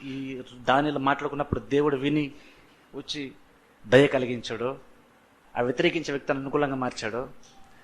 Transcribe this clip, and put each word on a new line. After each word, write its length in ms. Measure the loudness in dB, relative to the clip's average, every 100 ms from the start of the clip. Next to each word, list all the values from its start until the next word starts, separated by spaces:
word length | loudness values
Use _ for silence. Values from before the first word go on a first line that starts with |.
ఈ 120 | -10 -10 -8 -10 -14 -4
దానిలో 360 | 4 4 4 0
మాట్లాడుకున్నప్పుడు 600 | 0 0 -2 -2 -2 -2 0
దేవుడు 300 | 2 2 2
విని 260 | 0 0 -2 -8 -20 -20 -20 _ _
వచ్చి 280 | -16 -10 -10 -10 -16 -20 _ _ _
దయ 220 | 6 8 8
కలిగించాడో, 600 | 4 -2 -4 -6 -6 -6 -6 -16 -20 _ _ _ _ _
ఆ 80 | -2
వ్యతిరేకించే 480 | -2 2 0 0 -4
వ్యక్తిని 280 | -6 -2 -4
అనుకూలంగా 380 | 0 0 0 0
మార్చాడో, 440 | -4 -4 -6 -6 -8 -14 -20 -20 -20 -20